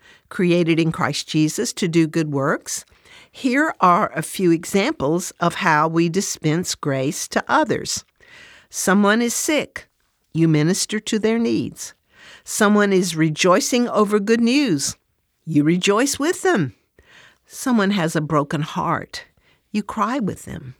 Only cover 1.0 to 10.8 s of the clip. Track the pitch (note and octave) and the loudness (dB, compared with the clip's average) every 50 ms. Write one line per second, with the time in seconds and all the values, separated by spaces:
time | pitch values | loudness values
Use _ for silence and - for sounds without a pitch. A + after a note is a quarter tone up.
1 | F3 A#2 D3+ - - - - D#3 D#3 D3+ - - A#3 - - - G#3 F3 D#3+ E3+ | -2 -2 -2 -4 -6 -2 0 2 2 2 0 -2 -6 -6 -4 -4 -2 0 2 2
2 | D#3+ D#3 D#3 E3 D#3+ D3+ C#3+ C#3 C3+ D3+ G#3+ - - - - - - _ _ _ | 2 2 0 -2 -2 -2 -2 -2 0 -2 -2 -4 -6 -10 -12 -12 -12 _ _ _
3 | _ - - - - _ _ - - C4+ A#3+ C#4 D#4 D#4+ - - G#3+ F3+ F3 F#3+ | _ -20 -20 -20 -20 _ _ -6 -2 0 0 2 0 0 0 2 4 4 4 4
4 | G3+ - - C3+ D#3+ - - - F#3 F3 E3 D#3+ F3 - - G3 G3 C4 D#4+ - | 2 -2 -4 -6 -8 -8 -4 0 2 2 2 2 0 -2 -2 0 0 0 -2 -2
5 | C3+ C#3 D#3+ F3 - - - - E3+ E3+ - - G3 F3 D#3 D3+ D#3 E3 E3 E3 | -2 -2 -2 -2 -4 -6 -6 -2 -2 -2 -2 0 0 2 4 4 2 2 2 2
6 | E3+ E3+ D#3+ F#3+ G#3 - - - - D#3 D3+ E3+ F3 - - - - D3 C3+ C3+ | 0 0 0 -2 -4 -4 -6 -4 -2 -2 -2 -2 -2 -4 -6 -6 -4 -4 -2 -2
7 | C3 C#3+ E3 - - - - A3+ - - - D4 D#4 A3 - - - - - - | -2 -4 -4 -6 -8 -4 -4 -4 -2 0 0 0 0 0 -2 -4 -4 -6 -8 -8
8 | - _ _ _ _ _ - - - - - - _ _ - - - F#3+ F#3 G#3 | -8 _ _ _ _ _ -20 -20 -20 -20 -20 -20 _ _ -10 -4 0 2 2 4
9 | G3+ G3 G#3+ A#3 A#3+ A#3+ - - - - D#4 C#4 - - - - - _ _ _ | 4 4 2 2 0 -2 -2 -4 -2 0 0 -2 -2 -4 -10 -18 -18 _ _ _
10 | _ _ _ _ _ _ - D#3 E3 D#3+ D#3 D3+ D3+ E3 F#3+ - | _ _ _ _ _ _ -2 2 2 4 4 4 2 2 0 -2